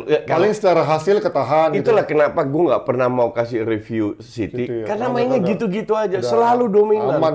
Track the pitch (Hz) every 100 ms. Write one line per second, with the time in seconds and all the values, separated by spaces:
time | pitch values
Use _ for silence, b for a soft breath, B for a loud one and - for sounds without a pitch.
0 | 117 147 - 147 202 208 196 165 143 156
1 | 165 208 175 143 123 156 160 147 143 214
2 | - 151 147 170 143 151 170 110 - 123
3 | 127 123 117 117 117 120 110 110 107 113
4 | 104 - - 113 101 123 123 117 107 208
5 | 247 240 247 254 180 214 233 196 202 214
6 | 208 185 - 226 233 247 240 202 208 214
7 | 214 147 160